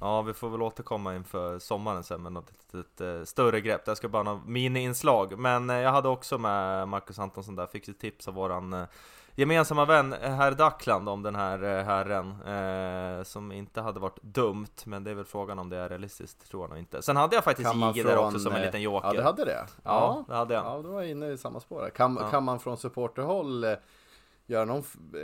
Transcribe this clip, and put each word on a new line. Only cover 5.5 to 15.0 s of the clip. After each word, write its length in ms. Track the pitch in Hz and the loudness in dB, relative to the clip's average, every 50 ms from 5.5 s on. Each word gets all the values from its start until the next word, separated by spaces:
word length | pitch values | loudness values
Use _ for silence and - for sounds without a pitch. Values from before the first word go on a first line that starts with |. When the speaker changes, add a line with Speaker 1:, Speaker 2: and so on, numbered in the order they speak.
| 123 123 123 123 | 2 2 2 0
Speaker 1:
eh, 60 | 123 123 | 0 2
jag 120 | 127 131 | 4 4
hade 160 | 135 139 135 131 | 6 6 4 4
också 280 | 127 123 - - 139 | 2 0 -2 -4 -2
med 500 | 120 113 104 101 101 95 95 95 95 95 | 0 0 2 2 2 2 0 0 -2 -2
Marcus 320 | 98 101 98 - - 95 107 | -2 -4 -6 -6 -8 -8 -8
Antonsson 360 | 98 95 - - 98 110 98 | -8 -8 -8 -10 -12 -10 -8
där. 120 | 92 90 | -8 -8
Fick 200 | - - 104 - | -8 -8 -12 -12
ju 60 | 101 98 | -14 -12
tips 340 | - - 107 - - - | -10 -10 -10 -10 -10 -12
av 60 | - 92 | -10 -6
våran, 400 | 95 95 92 90 90 92 92 92 | -4 -2 -2 -2 -4 -4 -4 -4
eh, 100 | 90 90 - - - - - - - - - - | -6 -6 -8 -12 -18 -20 -20 -20 -20 -20 -8 0
gemensamma 500 | 131 139 147 165 165 151 - 156 147 147 | 2 4 6 6 6 6 6 4 4 6
vän, 280 | 151 160 151 135 135 131 | 8 8 8 6 4 0
eh, 220 | - 117 135 131 | -4 -4 -2 2
herr 160 | 135 139 139 | 4 4 4
Dackland 580 | 135 143 156 151 - - - 123 107 92 101 104 | 6 6 6 4 4 2 2 2 2 2 2 0
om 140 | 101 101 101 | -4 -4 -4
den 120 | 104 101 | -4 -2
här, 280 | 104 98 95 98 92 98 | -2 -2 -2 -2 -2 0
eh, 200 | 101 98 95 98 | 0 0 0 2
herren, 500 | 104 101 98 98 98 101 95 90 95 101 101 - 101 101 101 95 95 95 95 92 92 92 92 92 90 92 90 | 2 2 2 2 2 0 -2 -2 -4 -8 -10 -8 -6 -4 -4 -2 -2 -2 -2 -4 -4 -4 -6 -6 -6 -6 -8
eh, 40 | 95 | -8
som 280 | - - 107 104 101 | -10 -10 -10 -10 -10
inte 300 | 98 101 101 - - 113 | -10 -10 -12 -10 -8 -6
hade 180 | 110 113 98 101 | -6 -6 -4 -4
varit 220 | 95 92 - - | -6 -6 -6 -10
dumt, 460 | - 107 101 131 120 104 98 104 107 - - - - | -14 -4 0 2 2 2 2 -2 -6 -10 -12 -16 -12
men 180 | 113 104 98 | -10 -10 -8